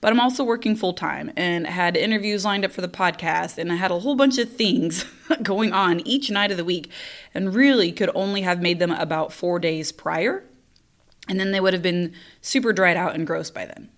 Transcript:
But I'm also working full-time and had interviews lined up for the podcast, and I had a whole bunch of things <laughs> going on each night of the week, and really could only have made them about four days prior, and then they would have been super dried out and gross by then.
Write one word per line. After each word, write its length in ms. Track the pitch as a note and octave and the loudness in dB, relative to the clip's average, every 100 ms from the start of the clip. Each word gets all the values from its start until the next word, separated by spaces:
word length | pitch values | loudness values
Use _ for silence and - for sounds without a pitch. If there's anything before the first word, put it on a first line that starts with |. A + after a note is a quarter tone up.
But 120 | A3 | 4
I'm 80 | A#3 | 4
also 240 | B3 B3+ | 4 2
working 320 | C4 A#3 A3 G#3+ | -2 0 0 0
full-time 560 | F#3 F3+ D#3+ C#3+ D3+ - | 0 -2 -4 -6 -8 -4
and 300 | F3 E3+ E3 | -2 -2 -4
had 300 | F3 F3 E3+ | 0 0 2
interviews 480 | G#3 A3 G3+ G#3 | 2 0 0 -2
lined 200 | G3 G3 | 0 0
up 60 | G3 | -2
for 100 | - | -4
the 80 | F3+ | -8
podcast, 680 | F3+ F3+ E3+ E3 D#3+ E3+ - | 0 -2 0 -2 -2 -2 -6
and 140 | E3+ | -4
I 20 | |
had 160 | E3+ F#3 | -2 0
a 80 | F3 | -2
whole 160 | A3+ | 0
bunch 240 | C#4 C#4 B3+ | 4 4 4
of 140 | A#3 | -2
things 520 | - A3 - E3 D#3+ - - | 0 2 2 0 -4 -8 -14
<laughs> 180 | - D#4+ | -4 -2
going 300 | G#3+ G3 A3 | 0 0 0
on 260 | F#3+ F#3+ E3+ - | 2 2 2 0
each 240 | C4+ C#4 | -2 0
night 220 | G3+ G3+ | 0 0
of 40 | F#3+ | 0
the 80 | |
week, 260 | E3+ F3+ D3+ - - - - | -2 -4 -4 -16 -16 -18 -10
and 220 | - F#3+ G3 | -4 -2 4
really 340 | C#4 C4 F3 | 6 6 4
could 200 | F3 F#3 | 2 -2
only 280 | - F#3+ G3+ | 0 -2 -2
have 200 | F#3 F3 | 0 0
made 160 | F3 F3 | 2 2
them 140 | F3 | 0
about 400 | E3 D#3+ D#3+ D#3 | 0 -2 -2 -4
four 260 | - F3 F3 | -4 -2 0
days 320 | E3 D#3+ D3+ | 0 -2 -6
prior, 540 | - - D#3+ G3 F#4+ - _ _ _ _ _ _ _ - | -6 -4 -2 -2 -4 -10 _ _ _ _ _ _ _ -6
and 120 | F#3 | -2
then 100 | F#3+ | 0
they 100 | G3 | 2
would 140 | F#3+ | 2
have 80 | F#3 | 2
been 320 | F3+ F3 F3 F3 - - | 0 0 -2 -6 -20 -16
super 320 | - C4+ A3+ | -4 -2 0
dried 240 | G3 F#3 E3+ | 4 4 4
out 200 | F3+ D#3+ | 0 -2
and 100 | D#3 | -4
gross 240 | E3 D#3+ | -4 -6
by 160 | - F#2 | -10 -12
then. 240 | - - | -14 -20